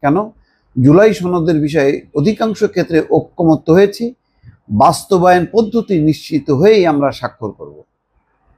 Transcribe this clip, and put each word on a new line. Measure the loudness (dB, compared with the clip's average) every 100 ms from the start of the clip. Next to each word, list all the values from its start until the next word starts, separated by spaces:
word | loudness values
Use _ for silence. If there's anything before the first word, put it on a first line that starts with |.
কেন? | -2 -2 -4 -12 _ _ _ 0
"জুলাই | 4 6 4
সনদের | 2 -2 -2 0 -2
বিষয়ে | -2 0 0 -2 -6
অধিকাংশ | -4 -2 -2 -4 -4
ক্ষেত্রে | -4 -4 -2 -2 0
ঐকমত্য | -2 -2 -4 -2 -2 2
হয়েছি, | 2 2 0 -10 -10 _ _ -20 _ -8
বাস্তবায়ন | 0 0 0 -2 0 2 2 0
পদ্ধতি | -4 -4 -4 -2 0
নিশ্চিত | 0 -2 -4 -6 -2
হয়েই | 0 4 4 2
আমরা | 0 -2
স্বাক্ষর | -4 -10 -10 -12
করব।" | -12 -18 -20 _ _ _ _ _ _ _